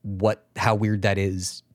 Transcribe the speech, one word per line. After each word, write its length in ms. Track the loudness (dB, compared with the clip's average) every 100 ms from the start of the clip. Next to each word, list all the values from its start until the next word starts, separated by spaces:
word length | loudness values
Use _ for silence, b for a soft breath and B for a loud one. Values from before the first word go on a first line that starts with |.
what, 420 | -10 0 0 0 _ -2
how 180 | 0 2
weird 260 | 2 2
that 160 | 2 2
is 460 | 0 -2 -6 -10 -18